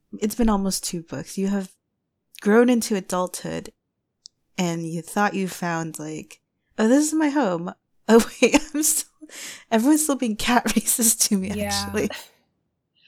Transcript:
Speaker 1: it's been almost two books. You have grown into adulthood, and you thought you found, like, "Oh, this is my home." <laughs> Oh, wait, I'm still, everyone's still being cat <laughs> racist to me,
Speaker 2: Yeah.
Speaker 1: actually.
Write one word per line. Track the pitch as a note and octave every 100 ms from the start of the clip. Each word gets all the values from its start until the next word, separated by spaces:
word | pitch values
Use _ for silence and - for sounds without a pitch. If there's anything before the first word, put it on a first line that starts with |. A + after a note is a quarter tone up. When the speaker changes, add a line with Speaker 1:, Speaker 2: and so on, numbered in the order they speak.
| _ G3+
Speaker 1:
it's | G#3+
been | - A3+
almost | G3+ G3 -
two | - F3
books. | D#3+ - D#3+ -
You | F#3+
have | G3+ F#3+ _ _ _ _ _ _ -
grown | G#3 A3 B3
into | A#3+ - G3+
adulthood, | F#3 F3+ F3+ - E3+ E3 - - _ _ _ _ - _ _ -
and | F3+ E3+ E3
you | E3+
thought | D#3+ - G#3
you | G3 F#3
found, | - F3 E3 E3 D#3
like, | D3+ D#3 - - _ _ _ -
"Oh, | A3
this | C4+ D4+
is |
my | D#4 D4+
home." | C#4+ A3 E3+ F3 -
<laughs> | _ _ -
Oh, | A3+ - -
wait, | A#3+ D4 -
I'm | D4
still, | D#4 - - _ D#4 - - - -
everyone's | A3+ B3 D4+
still | D4+ C4+
being | B3 G#3
cat | - A#3+
<laughs> | -
racist | G#3+ - - A3+ - -
to | G3
me, | F#3+
Speaker 2:
Yeah. | G#3 G3+
Speaker 1:
actually. | G3+ G3+ G3+ - - - _ _ _ _ _ _ _